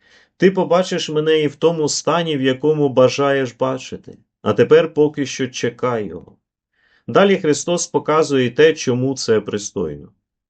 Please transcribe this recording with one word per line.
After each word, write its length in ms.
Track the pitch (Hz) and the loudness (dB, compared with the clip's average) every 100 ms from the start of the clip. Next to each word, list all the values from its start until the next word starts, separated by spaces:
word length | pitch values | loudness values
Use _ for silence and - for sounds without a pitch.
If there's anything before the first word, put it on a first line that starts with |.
| _ _ _ - | _ _ _ 0
ти 140 | 185 | 0
побачиш 600 | 185 156 175 185 175 - | 2 0 0 0 -4 -4
мене 300 | 151 156 156 | -2 0 0
і 60 | 147 | 0
в 100 | - | 0
тому 320 | 160 165 147 | -2 0 -4
стані, 480 | - - 165 165 143 | -4 -2 -2 -2 -2
в 60 | |
якому 460 | 131 131 151 151 143 | -2 0 0 0 0
бажаєш 640 | 123 127 131 139 139 127 | 4 2 2 0 0 -2
бачити, 680 | - 131 131 - - - - _ _ | -4 -4 -4 -10 -16 -18 -20 _ _
а 100 | 107 | -2
тепер 420 | 104 120 156 160 | 2 4 4 4
поки 320 | 151 151 151 131 | 0 0 0 -6
що 220 | - 127 | -6 -8
чекай 580 | - 123 120 127 117 98 | -6 -6 -4 -4 -4 -6
його». 300 | 85 - _ _ _ _ _ _ _ - | -12 -18 _ _ _ _ _ _ _ -2
Далі 300 | 117 196 190 | 2 4 2
Христос 500 | 156 143 - 175 - | 0 -2 -2 -4 -2
показує 640 | 143 123 156 151 135 123 | -4 0 0 2 0 0
те, 220 | 120 160 | 4 4
чому 420 | 156 - 123 131 | 4 -2 -2 -2
це 260 | 131 - 107 | -2 0 0
пристойно. 720 | 101 104 - 98 80 73 - _ _ _ | 0 -6 -6 -6 -6 -8 -16 _ _ _